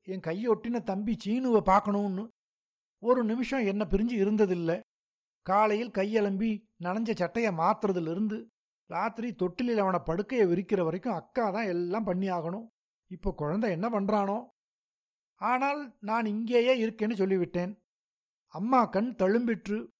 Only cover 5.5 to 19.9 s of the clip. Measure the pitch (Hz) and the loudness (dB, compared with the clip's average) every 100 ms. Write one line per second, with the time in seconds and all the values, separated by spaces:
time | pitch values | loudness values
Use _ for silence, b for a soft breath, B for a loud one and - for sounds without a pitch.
5.5 | 196 214 208 240 202 196 220 208 196 226 | 2 4 2 -2 -2 0 2 2 0 0
6.5 | 208 - _ 175 196 233 214 170 226 226 | -2 -8 _ -4 -4 -2 -2 -2 0 0
7.5 | 170 170 214 208 180 160 170 214 214 226 | 2 2 2 0 0 -2 -2 -2 -4 -10
8.5 | _ _ _ _ 165 214 220 240 208 180 | _ _ _ _ -4 -4 -4 -8 -2 -4
9.5 | 180 247 226 190 185 175 170 208 262 196 | -2 -2 0 2 0 -2 -4 -2 2 2
10.5 | 175 190 196 165 175 254 185 - - 220 | 2 0 0 0 -2 -4 -6 -6 -2 -2
11.5 | 190 220 175 175 202 208 180 190 180 160 | -2 -2 -2 -2 -2 -2 -2 -2 -2 -4
12.5 | 190 226 _ _ _ _ 180 196 - 147 | -8 -12 _ _ _ _ -6 -6 -4 -2
13.5 | 185 226 165 220 220 196 214 196 208 247 | -2 0 -2 -2 -2 0 2 0 -2 -6
14.5 | _ _ _ _ _ _ _ _ _ 202 | _ _ _ _ _ _ _ _ _ -2
15.5 | 254 277 294 285 - 202 220 220 208 226 | 0 0 -2 -8 -12 -2 0 0 -2 2
16.5 | 240 240 262 220 220 208 220 190 190 175 | 4 4 4 2 0 -2 0 2 2 0
17.5 | 175 180 208 _ _ _ _ _ _ _ | -2 -4 -6 _ _ _ _ _ _ _
18.5 | 156 214 262 208 185 233 - 190 226 240 | -8 2 2 4 0 -2 0 2 2 0
19.5 | 214 - 208 233 | -4 -4 -6 -6